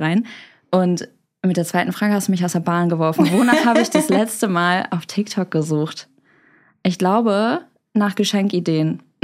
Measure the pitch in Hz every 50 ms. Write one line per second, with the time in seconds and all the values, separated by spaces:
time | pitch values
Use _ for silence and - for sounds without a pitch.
0 | 156 156 170 220 233 - - - - - _ _ _ _ - 185 185 180 180 160
1 | - - _ _ _ _ _ _ - 185 170 175 170 - - 175 - - 180 -
2 | 214 208 208 202 190 - 190 170 180 180 - 175 165 175 170 175 175 170 170 160
3 | 160 160 160 - - - 175 208 240 240 262 311 - 240 233 - - - - 302
4 | 311 302 185 196 220 226 - - - 202 185 170 175 175 180 185 - - - 170
5 | - - - 202 208 208 - 202 180 185 - 160 156 160 156 151 151 156 - -
6 | - _ _ _ _ _ _ _ _ _ _ _ _ _ _ _ _ 190 175 -
7 | 190 185 196 233 233 226 196 202 220 233 269 349 339 _ _ _ _ _ _ 214
8 | 208 202 190 - 208 - - 202 196 202 - 175 170 175 160 156 156 160 170 -
9 | - _ _ _